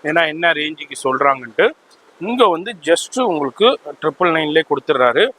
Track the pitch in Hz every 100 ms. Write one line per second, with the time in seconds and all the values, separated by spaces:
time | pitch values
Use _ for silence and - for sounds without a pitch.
0 | 151 165 160 156 170 151 151 151 147 135
1 | - 131 143 135 120 110 220 - _ _
2 | _ _ 185 247 220 165 196 190 143 170
3 | - 254 240 160 139 - 220 269 151 139
4 | 160 147 175 160 151 156 160 139 - 139
5 | 127 123 240